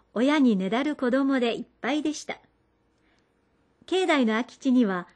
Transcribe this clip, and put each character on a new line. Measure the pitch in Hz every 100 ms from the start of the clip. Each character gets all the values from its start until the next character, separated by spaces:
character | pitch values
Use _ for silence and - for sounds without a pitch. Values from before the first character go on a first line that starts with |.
| _
親 | 208 262 302
に | 254 196
ね | 185
だ | 226
る | 302 -
子 | 247
供 | 262 277 269
で | 240 -
い |
っ | - _
ぱ | 226
い | 294
で | 302
し | 294
た。 | - - _ _ _ _ _ _ _ _ _ _ _ _ _ _ -
境 | 359 359
内 | 302 226
の |
空 | 220
き | 247 -
地 | 269
に | 254 214
は | 180 175